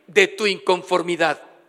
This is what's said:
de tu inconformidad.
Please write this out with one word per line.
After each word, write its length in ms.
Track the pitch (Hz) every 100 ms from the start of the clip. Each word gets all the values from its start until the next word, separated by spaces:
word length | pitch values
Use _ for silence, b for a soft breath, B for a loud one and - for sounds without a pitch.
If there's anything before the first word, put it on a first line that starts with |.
| -
de 220 | 175 185
tu 180 | - 214
inconformidad. 960 | 185 - 180 180 180 170 170 160 143 - -